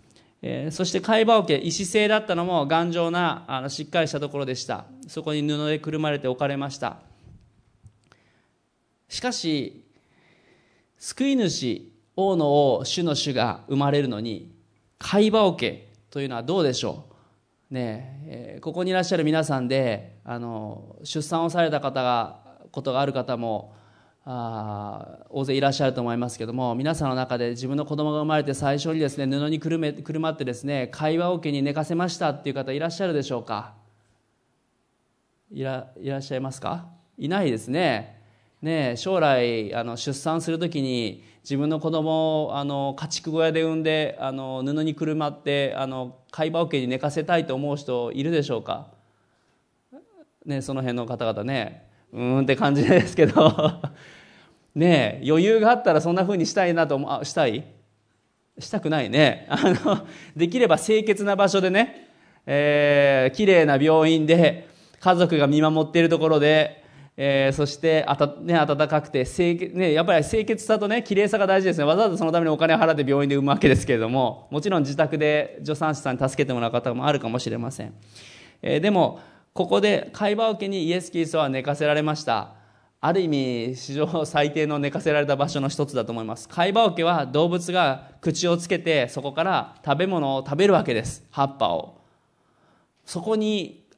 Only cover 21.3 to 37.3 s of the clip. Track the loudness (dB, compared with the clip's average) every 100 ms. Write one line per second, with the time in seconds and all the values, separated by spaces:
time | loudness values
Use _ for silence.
21.3 | -2 -2 0 0 0 -2 -2 0 0 -2
22.3 | -10 -20 -20 -16 -8 -4 -2 -2 -2 -4
23.3 | -4 -4 -6 -8 -20 _ _ _ _ -14
24.3 | -10 -8 -8 -8 -8 -10 -12 -16 -20 -10
25.3 | -6 -2 2 2 2 0 0 -4 -4 -6
26.3 | -6 -8 -4 -4 -2 -2 -2 -2 -2 -4
27.3 | -2 -4 -4 -6 -6 -4 -4 -2 -2 0
28.3 | 0 0 -2 -2 -2 -2 -2 -2 -2 -4
29.3 | -2 -2 -4 -2 -2 -4 -6 -8 -4 -4
30.3 | -4 -6 -6 -6 -4 -6 -4 -2 0 0
31.3 | -2 -2 -2 -2 -2 -2 -2 -2 -2 -4
32.3 | -4 -6 -6 -6 -4 -4 -4 -2 -2 -2
33.3 | -6 -6 -8 -8 -18 _ _ _ _ _
34.3 | _ _ _ _ _ _ _ _ _ _
35.3 | _ _ -10 -8 -8 -10 -12 -8 -8 -6
36.3 | -6 -6 -8 -6 -8 -10 -20 _ -10 -4